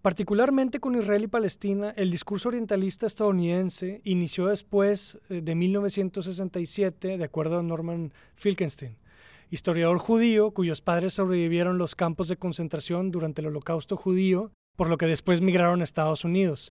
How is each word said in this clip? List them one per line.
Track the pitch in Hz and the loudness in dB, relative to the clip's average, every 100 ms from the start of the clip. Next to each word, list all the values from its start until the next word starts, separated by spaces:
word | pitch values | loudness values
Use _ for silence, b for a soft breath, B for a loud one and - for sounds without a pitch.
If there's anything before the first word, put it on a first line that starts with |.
Particularmente | 196 175 196 208 262 269 262 277 | 0 0 0 2 4 4 0 -2
con | 269 247 | -2 -2
Israel | 202 208 | 2 0
y | 214 | 2
Palestina, | 233 208 - 202 196 208 208 | -2 -2 -2 -2 -2 -4 -2
el | 190 | -2
discurso | 175 - 202 240 | -2 -4 -4 -2
orientalista | 240 220 196 190 - 220 | -4 -2 0 0 -2 -4
estadounidense | - 208 190 170 180 185 - 185 202 202 | 0 0 2 2 0 -2 -4 -8 -8 -2
inició | 180 170 - 180 | 0 0 0 0
después, | 202 - 202 202 202 - - _ | 0 0 2 4 2 -4 -12 _
eh, | 180 | -6
de | 160 | -2
mil | 165 180 | 0 2
novecientos | 202 202 202 190 196 180 | 2 0 -2 -2 -4 -8
sesenta | 180 185 180 | -6 -6 -4
y | 170 | -6
siete, | - 190 - 185 190 | 0 -2 -2 -6 -4
de | 156 | -4
acuerdo | 156 156 175 | -4 -2 -2
a | |
Norman | 170 165 165 170 160 b b - | -2 -4 -4 -6 -8 b b -4
Finkelstein, | 202 185 165 - 127 113 B B B B B | -2 0 -4 -4 -12 -16 B B B B B
historiador | 175 - 165 170 175 | -4 -2 2 2 2
judío | - 226 233 214 214 | 4 4 6 4 4
cuyos | 208 175 151 | 2 -2 0
padres | - 170 185 | 0 0 0
sobrevivieron | - 185 180 170 170 175 180 | 0 0 2 2 2 2 0
los | 170 - | -2 -2
campos | 175 160 156 | -2 -2 -4
de | 180 | -4
concentración | 185 160 160 156 - 175 190 | -4 -4 -6 -6 -4 -2 -2
durante | 175 160 151 | -2 -4 -4
el | 156 | -6
Holocausto | 147 - 165 - 190 | -6 -4 -6 -4 -4
judío, | 190 185 190 185 214 _ _ - | 0 2 4 2 0 _ _ -2
por | 165 | 0
lo | 165 | 2
que | 165 | 2
después | 156 - 175 | 0 2 2
migraron | 185 175 175 175 | 4 4 4 2
a | |
Estados | 160 - 156 156 170 | 0 0 0 0 0
Unidos. | 185 185 143 - | 2 2 -2 -10